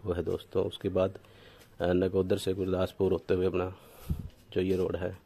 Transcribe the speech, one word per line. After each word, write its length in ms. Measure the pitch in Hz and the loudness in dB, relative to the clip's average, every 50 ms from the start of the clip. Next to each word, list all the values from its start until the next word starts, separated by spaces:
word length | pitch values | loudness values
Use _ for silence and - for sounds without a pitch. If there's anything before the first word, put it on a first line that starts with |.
| 104 | -4
वो 80 | 101 | -4
है 100 | 87 87 | -4 -2
दोस्तों। 420 | 85 92 90 87 - - - 92 95 | -2 -2 -4 -4 -6 -4 -2 -2 -2
उसके 240 | 98 - - - 98 | -2 -4 -4 -4 -2
बाद, 300 | 90 95 92 98 98 - - - - - - - - - - - - - | 2 2 2 2 0 -8 -20 -20 -20 -20 -20 -20 -20 -20 -20 -20 -8 -2
अ, 120 | 85 90 | 0 2
नकोदर 440 | 90 90 95 92 92 95 92 92 101 | 4 4 2 2 2 2 2 2 0
से 180 | 98 - 95 95 | 0 0 -2 -2
गुरदासपुर 580 | 98 92 92 92 90 92 90 - - 98 92 | 0 0 0 2 0 0 -2 0 0 2 2
होते 220 | 92 - - - 95 | 2 0 2 0 2
हुए 120 | 90 90 | 2 2
अपना 300 | 95 - 90 90 92 92 - - - - - - - - - - - - - - - | 2 2 0 -2 -2 -6 -12 -20 -20 -20 -20 -8 -8 -8 -8 -8 -14 -16 -18 -20 -4
जो 80 | - 92 | -2 -2
ये 160 | 92 95 92 | 0 2 2
रोड 200 | 92 90 82 - | 0 0 -2 -2
है 220 | 82 90 90 92 - _ | -4 -4 -6 -6 -8 _